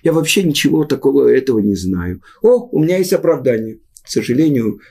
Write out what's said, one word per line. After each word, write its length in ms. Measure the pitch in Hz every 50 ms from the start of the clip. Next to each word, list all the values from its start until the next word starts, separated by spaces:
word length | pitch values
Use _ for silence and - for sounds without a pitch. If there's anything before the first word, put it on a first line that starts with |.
| -
я 80 | 165
вообще 300 | 156 160 147 - - 208
ничего 440 | 180 156 143 - - 143 156 156 151
такого 420 | 151 135 - - 139 139 139 127
этого 320 | 120 123 131 131 131 117 107
не 160 | 101 104 98
знаю. 460 | 85 87 92 95 90 87 90 90 - _ - _ -
О, 260 | - 233 247 240 247 -
у 120 | - 151 156
меня 140 | 170 185
есть 160 | 190 185 185 196
оправдание». 680 | - 170 170 160 135 131 127 117 113 110 110 110 - _ _ _ - _
К 40 | -
сожалению, 680 | - 117 - - 120 143 160 151 139 120 110 104 - - _ -